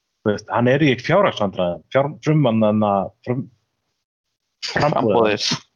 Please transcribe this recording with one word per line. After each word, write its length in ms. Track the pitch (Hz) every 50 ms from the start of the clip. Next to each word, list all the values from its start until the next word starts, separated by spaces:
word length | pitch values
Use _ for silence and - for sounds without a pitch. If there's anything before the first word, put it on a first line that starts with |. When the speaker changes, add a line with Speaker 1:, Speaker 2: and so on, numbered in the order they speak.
| _ _ _ _ -
Speaker 1:
Þú 60 | 110
veist, 160 | 104 - - -
hann 200 | 98 113 120 123
er 120 | 131 143
í 140 | 160 143 123
fjárhagsvandræðum, 840 | 113 - - 151 196 202 151 - - 107 98 92 92 90 87 87 - - _
fjár-, 260 | - 131 139 147 143 -
frumvann-, 420 | - 151 156 156 143 120 113 110 110
þarna, 280 | 107 104 107 107 104 101 98 92 - - _
frum-, 240 | - - 123 131 - - _ _ _ _ _ _ _ _ _ _ _ _ _ _ _ _ _ _ _ _ _ - -
framboðið. 400 | - - 180 147 151 165 - 131
Speaker 2:
Framboðið. 440 | 110 98 117 113 107 104 - - - - - - _ _